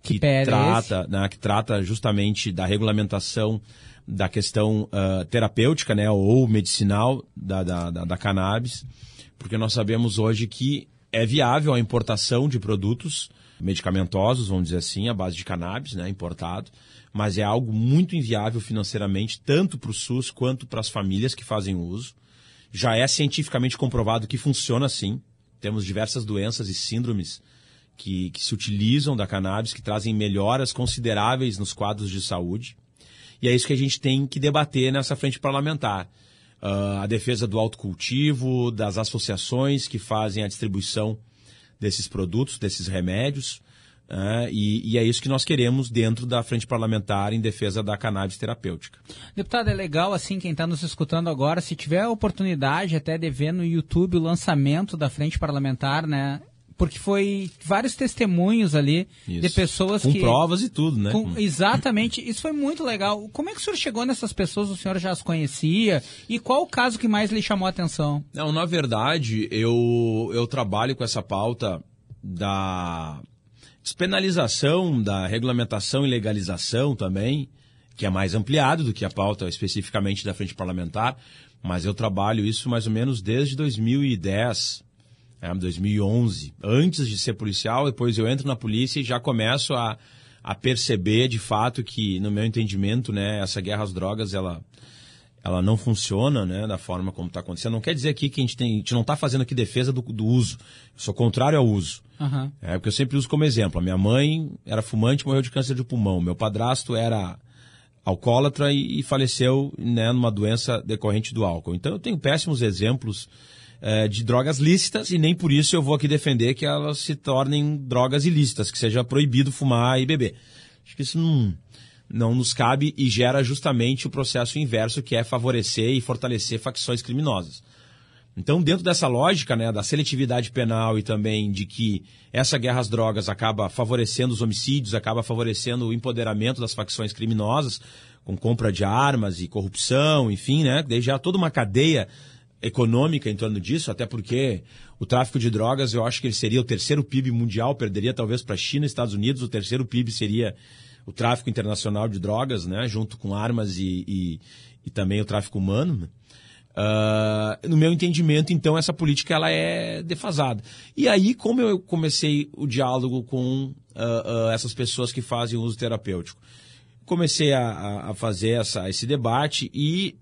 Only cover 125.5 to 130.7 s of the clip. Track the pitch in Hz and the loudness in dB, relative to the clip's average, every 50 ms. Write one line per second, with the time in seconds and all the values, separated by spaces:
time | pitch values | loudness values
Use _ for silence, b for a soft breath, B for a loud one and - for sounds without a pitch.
125.5 | 123 120 101 - - - 110 117 135 131 117 - 127 113 - 127 123 107 - - | 0 0 0 -2 0 0 2 2 2 0 0 -2 -6 -4 -2 -4 -2 -2 -2 -4
126.5 | 117 113 - 135 123 - - - 123 117 - - 117 135 156 147 117 95 87 78 | -6 -4 -6 -6 -6 -6 -4 -4 -4 -4 -4 -4 -4 -2 0 0 0 -2 -4 -6
127.5 | 67 - b b b b b b b b b b b b b b b 95 95 - | -14 -20 b b b b b b b b b b b b b b b -8 0 2
128.5 | 143 175 170 143 170 185 175 180 170 - 170 135 123 120 143 175 202 160 123 - | 2 4 4 4 2 2 2 0 0 2 2 2 2 4 4 4 2 2 0 0
129.5 | 127 113 113 113 110 107 101 - - 143 151 - 143 131 139 120 123 123 120 117 | 0 0 0 0 -2 -2 -2 0 0 0 0 0 0 0 0 0 0 0 -2 -2
130.5 | - 131 120 113 | -2 0 0 2